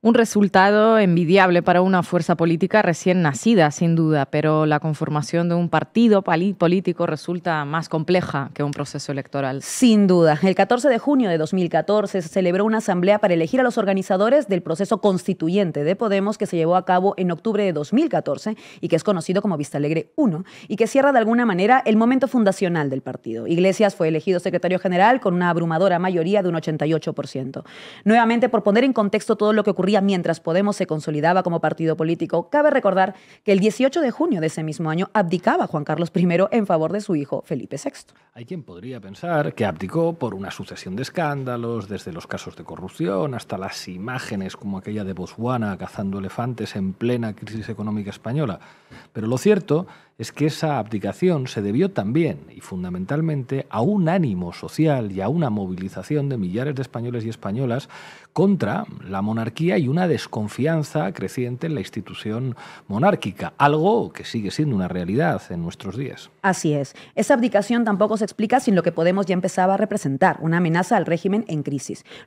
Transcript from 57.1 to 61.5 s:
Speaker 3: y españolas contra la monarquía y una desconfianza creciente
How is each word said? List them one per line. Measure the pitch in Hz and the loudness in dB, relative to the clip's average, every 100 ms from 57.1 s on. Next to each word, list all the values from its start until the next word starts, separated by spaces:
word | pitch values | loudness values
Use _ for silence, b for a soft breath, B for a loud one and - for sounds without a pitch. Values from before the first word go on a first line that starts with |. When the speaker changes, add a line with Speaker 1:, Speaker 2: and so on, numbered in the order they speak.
| 120 113 | -6 -8
Speaker 3:
y | |
españolas | 110 101 107 135 120 - B B B B | -8 -8 -4 -2 -4 -6 B B B B
contra | - 190 185 92 - - - 90 | 0 2 2 -2 -4 -8 -14 -10
la | 95 | -6
monarquía | 104 113 113 - 165 202 | -4 -4 -6 -4 0 0
y | 127 | 0
una | 160 180 | 0 0
desconfianza | 123 - - 107 - 143 165 147 156 151 | 0 -4 -6 -6 -4 -2 0 -2 -4 -4
creciente | - 95 - 120 | -6 -8 -6 -8